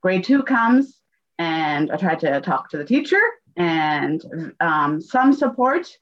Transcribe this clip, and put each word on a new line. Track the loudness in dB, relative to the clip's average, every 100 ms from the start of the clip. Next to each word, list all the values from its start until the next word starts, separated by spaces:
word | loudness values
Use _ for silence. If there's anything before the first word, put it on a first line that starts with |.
Grade | 0 -2
two | 2 0
comes, | 2 0 4 2 2 _ _ _ _ _
and | -4 -2 -2 -2 -2
I | -2
tried | -2 0
to | 0 -2
talk | -2 -4 -4
to | -10
the | 0
teacher | 0 2 2 2 -2 _ -4
and, | -2 0 0 0 -2 -4 -6 -10 -12 -4
um, | -2 0 0 -2
some | -2 2 4
support | 4 0 0 0 0 -4 -18